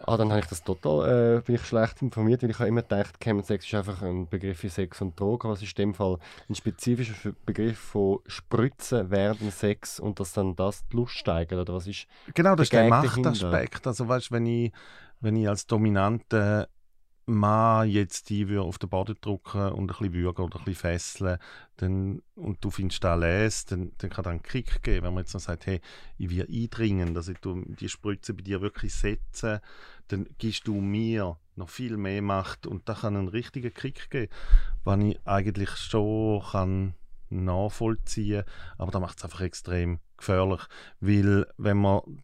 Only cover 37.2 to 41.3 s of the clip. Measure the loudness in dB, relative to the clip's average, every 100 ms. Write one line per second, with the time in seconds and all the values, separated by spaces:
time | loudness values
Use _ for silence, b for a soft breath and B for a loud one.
37.2 | -8 -2 0 0 -2 -2 0 0 0 0
38.2 | 0 -2 -4 B B B -4 -2 -4 -8
39.2 | -12 -6 -6 -6 -4 -2 0 -2 -8 -8
40.2 | 0 2 4 0 -6 B B B 2 6
41.2 | 6